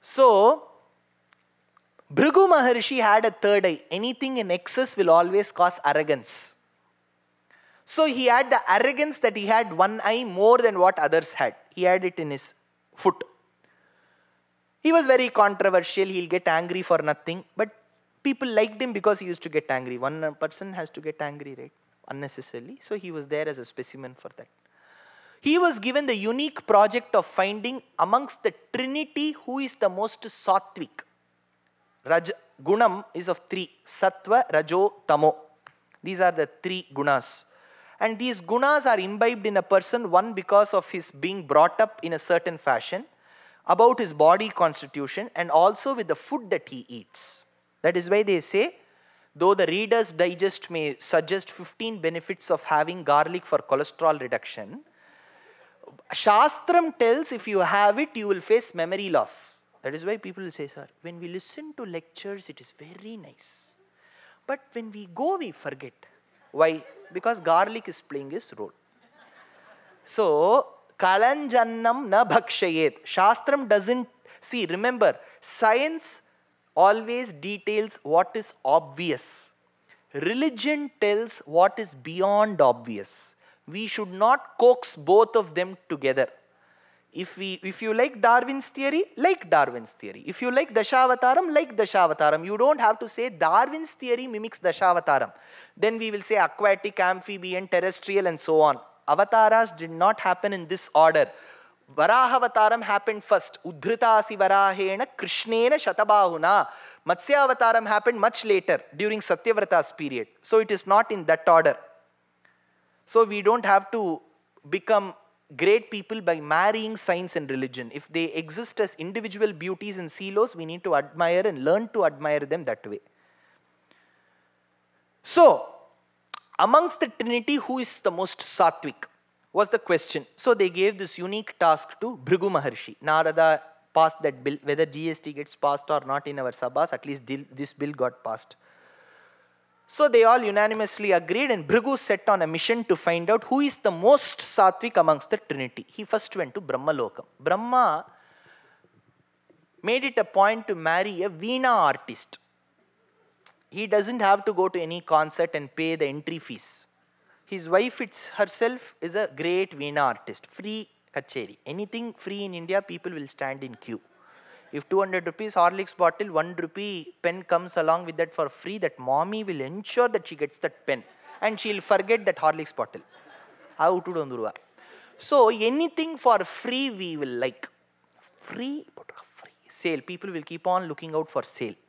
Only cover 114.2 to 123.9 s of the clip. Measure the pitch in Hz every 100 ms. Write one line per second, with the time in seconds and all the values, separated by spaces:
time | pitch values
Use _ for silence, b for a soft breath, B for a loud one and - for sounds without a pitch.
114.2 | _ _ _ _ 143 185 - 214 190 -
115.2 | _ _ _ 143 170 220 214 214 185 220
116.2 | 180 160 147 156 196 220 220 220 - 175
117.2 | 180 170 139 131 131 127 117 139 - 165
118.2 | 165 160 160 160 233 - 196 - 165 196
119.2 | 214 202 214 165 175 185 208 185 165 -
120.2 | 196 196 240 170 160 175 190 147 139 160
121.2 | 170 180 208 147 139 196 226 220 165 143
122.2 | 151 151 143 165 135 110 107 104 _ _
123.2 | _ _ _ _ _ _ _